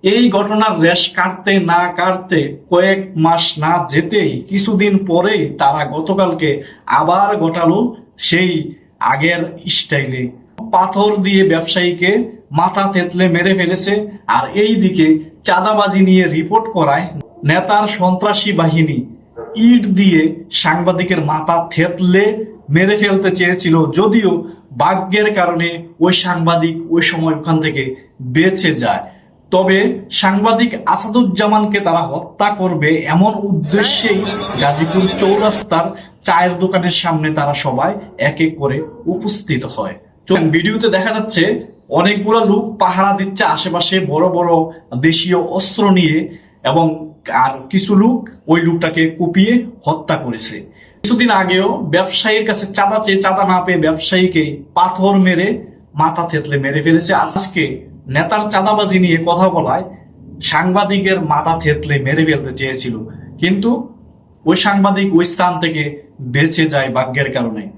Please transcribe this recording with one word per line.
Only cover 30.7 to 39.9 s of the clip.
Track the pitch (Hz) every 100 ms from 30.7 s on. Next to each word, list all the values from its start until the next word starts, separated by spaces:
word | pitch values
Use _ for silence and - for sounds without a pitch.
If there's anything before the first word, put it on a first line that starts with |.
| - -
আসাদুজ্জামানকে | 175 220 220 202 180 214 214 208 202 175
তারা | 170 160
হত্যা | 139 - - 208 202
করবে | 185 160 147 160 -
এমন | 160 202 208 202
উদ্দেশ্যেই | 170 - 202 208 - 220 190 196 - - 127
গাজীপুর | 139 147 160 185 185 -
চৌরাস্তার | 190 202 214 208 - 165 165 - - - -
চায়ের | 170 180 175
দোকানের | 185 185 175 165
সামনে | 175 160 156 156
তারা | 143 143 147
সবাই | 127 160 202 - - 139
এক | 143 160
এক | 160
করে | 139 139 156 - 160
উপস্থিত | 185 214 - - 131 127 -
হয়। | 95